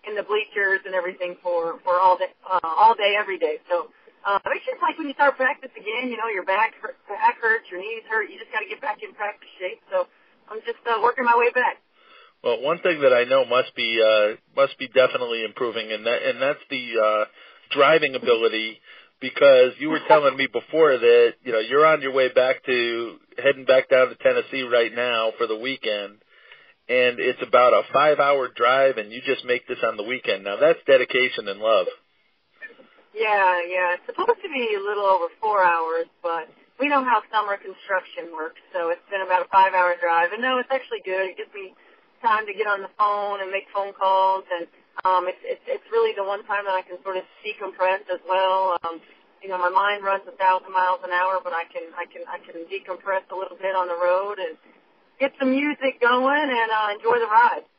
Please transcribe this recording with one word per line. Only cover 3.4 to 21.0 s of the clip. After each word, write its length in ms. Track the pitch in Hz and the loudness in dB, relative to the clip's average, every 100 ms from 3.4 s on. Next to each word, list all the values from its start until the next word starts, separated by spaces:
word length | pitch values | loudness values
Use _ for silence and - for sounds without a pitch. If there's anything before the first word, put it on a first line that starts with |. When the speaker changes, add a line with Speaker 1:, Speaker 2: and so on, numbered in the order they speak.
Speaker 1:
day. 160 | 160 151 _ | -4 -4 _
So, 240 | 175 156 _ _ _ | -6 -6 _ _ _
uh, 160 | 202 196 - | -4 -4 -2
it's 160 | 277 - | -6 -6
just 160 | 247 330 | -4 -4
like 160 | 311 | -4
when 80 | 294 | -10
you 80 | 269 | 0
start 160 | 285 | 0
practice 400 | 269 262 285 262 | 2 -2 -2 -12
again, 400 | - 196 233 254 | -14 -10 -8 -6
you 40 | 226 | -6
know, 80 | 226 | -6
your 160 | 196 175 | -6 -4
back 320 | 190 226 - | -2 -2 -4
hurt, 240 | 190 - _ | -16 -16 _
back 320 | 202 220 240 | -2 -2 0
hurts, 320 | 226 226 - | -2 -2 -4
your 80 | 180 | -12
knees 240 | 202 226 214 | -10 -12 -6
hurt. 240 | 220 208 | -4 -4
You 80 | 196 | -12
just 160 | 226 | -10
gotta 160 | 220 214 | -8 -8
get 160 | 208 254 | -10 -8
back 160 | - | -8
in 160 | 208 - | -12 -10
practice 320 | 208 208 - - | -10 -10 -20 -10
shape. 240 | 185 220 _ | -10 -10 _
So 160 | 190 175 _ _ _ _ | -4 -4 _ _ _ _
I'm 160 | 220 | -14
just, 160 | 226 233 240 | -12 -10 -4
uh, 160 | 226 | 0
working 220 | 240 247 240 | 0 0 2
my 100 | 233 | 2
way 160 | 240 | 2
back. 240 | 254 233 - _ _ _ - - _ | 0 -2 -4 _ _ _ -20 -20 _
Speaker 2:
Well, 200 | 117 117 | -4 -2
one 180 | 135 175 | -2 -2
thing 220 | 185 160 | -2 2
that 100 | 135 | 4
I 140 | 123 120 | 4 4
know 180 | 135 | 2
must 320 | 120 123 123 - | 2 0 0 -4
be, 240 | 117 113 | -4 2
uh, 400 | 110 110 104 113 _ - | 4 4 2 -2 _ 0
must 240 | 139 - | 0 0
be 80 | 131 | -2
definitely 560 | 131 127 127 120 117 | 2 2 2 -4 -4
improving, 480 | 110 - 123 110 110 | -6 -6 -6 -4 -6
and 160 | 107 110 | -6 -2
that, 160 | 120 | -2
and 180 | 135 120 | -2 -2
that's 220 | 135 147 - | -2 -2 -8
the, 260 | 135 123 113 | -10 -4 0
uh, 300 | 107 107 107 _ - - _ 135 | 2 2 -2 _ -20 -20 _ 4
driving 400 | 139 160 147 131 | 6 6 2 -2
ability, 640 | 123 113 113 110 113 110 _ - _ _ | 0 2 2 0 -6 -12 _ -20 _ _
because 540 | 131 - 113 131 127 123 | -10 4 8 8 6 2
you 120 | 147 | -4
were 100 | 156 - | -4 4
telling 300 | 156 143 131 | 4 4 0
me 100 | 135 | -2
before 500 | 123 - 156 156 | -4 -4 4 4
that, 360 | 127 | 6